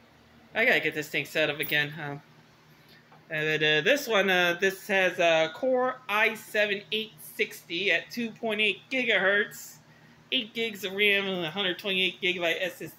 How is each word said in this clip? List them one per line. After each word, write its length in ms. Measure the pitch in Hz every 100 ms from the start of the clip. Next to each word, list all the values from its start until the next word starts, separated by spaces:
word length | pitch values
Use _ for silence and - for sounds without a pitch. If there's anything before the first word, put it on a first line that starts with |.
| - _ - - -
I 120 | 202 247
gotta 140 | 165
get 140 | 151
this 160 | 151 147
thing 160 | 156 139
set 240 | 165 151
up 100 | 147
again. 340 | 147 151 147 156
Um, 200 | 147 143 - - - - _ - - - _ - -
and, 320 | 160 156 151
uh, 200 | 151 156
this 260 | 165 277 233
one, 220 | 214 190
uh, 280 | 180 175 170
this 280 | 190 190 -
has 320 | 196 185 180
a 320 | 170 160 160
Core 460 | - 262 254 254 254 -
i 260 | 214 220
seven 480 | 226 - 220 208 202 -
eight 200 | 214 220 -
sixty 720 | - - 208 - - 170 196
at 180 | 165 -
two 220 | - 233
point 300 | - 226 208
eight 200 | 214 190 -
gigahertz, 840 | 262 233 202 190 202 226 - - - - - - - -
eight 220 | 262 214
gigs 320 | 233 226 196 190
of 80 |
ram 340 | 196 208 202 196
and 180 | 185 165
a 60 |
hundred 260 | 180 196 175
twenty-eight 440 | 202 185 185 185
gigabyte 400 | 185 180 170 165
S 200 | 180 -
S 100 | 160